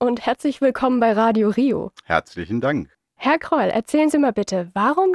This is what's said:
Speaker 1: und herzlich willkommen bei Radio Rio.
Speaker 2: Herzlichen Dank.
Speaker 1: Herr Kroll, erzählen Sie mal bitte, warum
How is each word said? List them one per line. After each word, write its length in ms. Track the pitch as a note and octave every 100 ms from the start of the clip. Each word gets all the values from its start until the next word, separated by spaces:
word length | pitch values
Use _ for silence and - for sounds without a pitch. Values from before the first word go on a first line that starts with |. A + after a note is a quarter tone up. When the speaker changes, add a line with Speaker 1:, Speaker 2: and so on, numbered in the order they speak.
Speaker 1:
und 260 | B3 A#3+ -
herzlich 340 | B3+ D4 -
willkommen 380 | C4+ B3 C4 B3
bei 140 | A3+
Radio 380 | G#3+ A3+ A3 G#3+
Rio. 420 | G#3+ C4+ E3 - -
Speaker 2:
Herzlichen 580 | - D#2+ - F2+ E2+ A#2
Dank. 300 | C3+ C#3+ D#2 _ _ -
Speaker 1:
Herr 200 | C4 D#4+
Kroll, 320 | - D#4 F#3+
erzählen 400 | A3+ - D4+ D#4
Sie 80 | D4+
mal 160 | C#4
bitte, 340 | G#3+ G3+ F#3 F3
warum 400 | G3 A3 D4+ F#4+